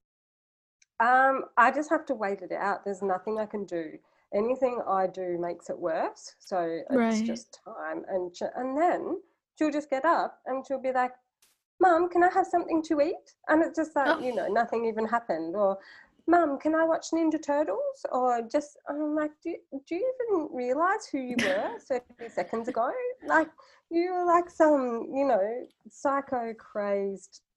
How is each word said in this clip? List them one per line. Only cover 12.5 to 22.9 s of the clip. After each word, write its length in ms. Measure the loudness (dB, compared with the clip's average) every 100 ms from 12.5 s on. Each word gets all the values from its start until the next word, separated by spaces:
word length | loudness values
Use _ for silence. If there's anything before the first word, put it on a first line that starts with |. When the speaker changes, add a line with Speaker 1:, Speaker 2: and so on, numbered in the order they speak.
| 0 0 -2
Speaker 1:
to 180 | 0 2
eat?" 320 | 2 0 -10 _ 2
And 160 | 4
it's 140 | 4 0
just 180 | -2 0
like, 220 | 2 2
Speaker 2:
Oh. 20 |
Speaker 1:
you 140 | 0 -2
know, 120 | 0
nothing 380 | 0 0 0 -2
even 200 | -2 0
happened. 480 | 0 0 -4 -2 0
Or, 240 | 2 0 -6 -20 -20 _ 2
"Mum, 320 | 4 4 0
can 160 | 0 2
I 80 |
watch 240 | 2 0 -2
Ninja 300 | 0 0 0
Turtles?" 640 | 0 0 0 -2 -4 -6 -4
Or 300 | 0 0 0 0
just, 260 | -4 -4 -10 -10
I'm 260 | -6 -2 -2
like, 160 | -4 -6
"Do, 140 | -10 -10 -10 -14 -8
do 80 | -4
you 180 | -4 -4 -2
even 220 | -2 -2
realise 540 | -4 -2 0 2 0 -4
who 120 | -6
you 180 | -6 -4
were 320 | -2 -2 -4 -6
Speaker 2:
<laughs> 80 | -6
Speaker 1:
thirty 420 | -6 -6 -16 -10
seconds 380 | -8 -6 -6 -4
ago? 240 | -2 -2